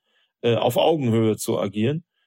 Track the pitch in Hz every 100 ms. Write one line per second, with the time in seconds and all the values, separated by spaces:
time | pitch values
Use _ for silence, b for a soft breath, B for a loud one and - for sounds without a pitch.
0 | _ _ _ _ 120 110 - 120 131 165
1 | 127 113 110 104 - - 101 101 113 156
2 | - _